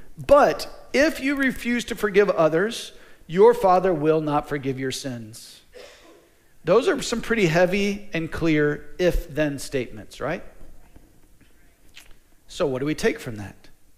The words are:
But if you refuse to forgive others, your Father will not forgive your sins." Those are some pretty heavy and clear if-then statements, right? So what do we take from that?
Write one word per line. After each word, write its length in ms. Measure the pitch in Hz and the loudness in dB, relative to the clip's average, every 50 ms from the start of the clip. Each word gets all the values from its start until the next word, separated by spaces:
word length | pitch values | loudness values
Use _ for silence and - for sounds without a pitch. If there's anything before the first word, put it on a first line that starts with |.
| - - - | -18 -16 -16
But 520 | - 139 - 277 294 240 170 156 - - - - - - - | -4 4 6 8 8 8 6 2 0 -6 -12 -14 -18 -10 -4
if 280 | - 247 294 320 - - | 0 2 2 2 0 -2
you 140 | 262 277 285 | -4 -4 -2
refuse 500 | 277 269 262 - - - 233 240 240 - | -2 -2 -2 -2 -4 -4 -4 -4 -4 -4
to 80 | - 233 | -6 -6
forgive 340 | - - 208 180 202 208 185 | -4 -4 0 2 4 4 4
others, 600 | - - 160 151 160 165 196 226 233 - - - - - - - - - - | 4 2 2 2 2 2 0 -2 -4 -8 -12 -14 -18 -20 -20 -20 -20 -20 -14
your 260 | - 160 190 208 240 | -2 4 6 6 6
Father 400 | 233 233 - 185 180 185 175 190 175 | 6 6 4 4 4 4 4 2 0
will 260 | 147 147 156 156 160 | 0 2 2 2 2
not 280 | 156 151 143 151 147 - | 0 0 -2 -2 -2 -4
forgive 320 | 143 147 123 135 127 123 | -6 -6 -4 -6 -6 -4
your 120 | 135 131 | -6 -6
sins." 680 | 127 - - 135 123 117 113 110 113 - - - - - _ _ - - - - - - - - - _ _ _ _ _ _ _ _ - - | -6 -8 -8 -10 -10 -10 -12 -16 -18 -20 -20 -20 -20 -20 _ _ -20 -20 -20 -20 -20 -20 -20 -20 -20 _ _ _ _ _ _ _ _ -6 0
Those 240 | 156 185 233 175 381 | 2 4 4 4 2
are 120 | 311 269 | 0 -2
some 200 | - - 240 226 | -2 -6 -6 -6
pretty 260 | - - 226 226 190 | -4 -2 0 2 2
heavy 600 | 160 151 175 185 175 190 202 202 202 202 202 - - | 2 4 4 2 2 2 0 -2 -2 -4 -6 -8 -8
and 180 | - 165 160 156 | -8 -6 -6 -6
clear 560 | - - 170 165 156 151 147 147 147 - - - - - | -6 -2 0 0 2 2 2 0 -2 -4 -8 -12 -4 -2
if-then 640 | 180 170 - - - - 139 147 156 147 143 127 | 0 0 0 0 -4 -4 -4 -4 -4 -4 -4 -8
statements, 600 | - - - 131 117 113 107 107 - - - - | -10 -6 -6 -6 -6 -6 -12 -16 -18 -16 -12 -10
right? 220 | - 139 170 214 - - - - - - - - - - - - - - _ _ - _ - - - _ - _ _ - _ _ - - - - - - - - _ _ _ _ _ - | -8 -8 -8 -8 -12 -16 -18 -18 -18 -16 -18 -18 -20 -20 -20 -20 -20 -20 _ _ -20 _ -20 -20 -20 _ -20 _ _ -20 _ _ -20 -20 -20 -20 -20 -20 -20 -20 _ _ _ _ _ -12
So 180 | - - 175 | -6 -2 -2
what 140 | 143 127 123 | -2 -2 -2
do 60 | 139 | -4
we 80 | 151 131 | -4 -4
take 240 | - - 233 - - | -2 -2 -2 -2 -4
from 160 | - 123 107 | -8 -12 -10
that? 320 | 104 101 92 - - - - - - - - - | -10 -12 -14 -16 -20 -20 -20 -20 -20 -20 -20 -20